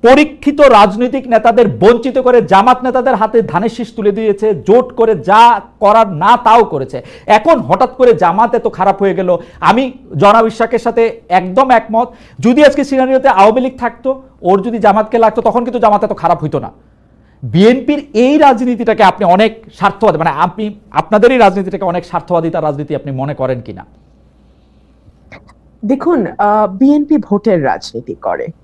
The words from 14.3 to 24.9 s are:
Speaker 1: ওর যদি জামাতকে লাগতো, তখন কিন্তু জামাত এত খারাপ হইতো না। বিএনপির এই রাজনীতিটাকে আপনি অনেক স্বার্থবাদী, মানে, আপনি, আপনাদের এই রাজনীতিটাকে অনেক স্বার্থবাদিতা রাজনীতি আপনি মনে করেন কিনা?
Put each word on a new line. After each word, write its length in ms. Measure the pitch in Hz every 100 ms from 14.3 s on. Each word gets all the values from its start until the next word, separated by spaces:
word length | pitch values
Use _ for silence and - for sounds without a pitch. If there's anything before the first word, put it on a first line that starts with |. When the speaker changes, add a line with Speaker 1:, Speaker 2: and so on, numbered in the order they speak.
| _
Speaker 1:
ওর 200 | 175 196
যদি 160 | 190 226
জামাতকে 400 | 208 202 214 233
লাগতো, 240 | 220 220
তখন 220 | 233 233
কিন্তু 140 | 240 240
জামাত 260 | 214 208
এত 120 | 208 -
খারাপ 260 | 165 170
হইতো 160 | 151 139
না। 120 | 117 - _ _ _ _ _ _
বিএনপির 640 | 123 147 208 254 247 294 -
এই 240 | 214 247 294
রাজনীতিটাকে 640 | 294 240 247 233 226 214
আপনি 240 | 196 180 196
অনেক 360 | 180 220 220 -
স্বার্থবাদী, 440 | - 196 196 226 156
মানে, 120 | 165
আপনি, 440 | 143 175 190 214 208 _
আপনাদের 420 | 143 - 214 240
এই 60 | 254
রাজনীতিটাকে 460 | 208 190 190 180
অনেক 200 | 190 175
স্বার্থবাদিতা 560 | 175 175 - 175 165 165
রাজনীতি 360 | 156 143 147 147
আপনি 160 | 143
মনে 220 | 135 139
করেন 260 | 139 131 123
কিনা? 260 | 113 98 - _ _ _ _ _ _ _ _ _ _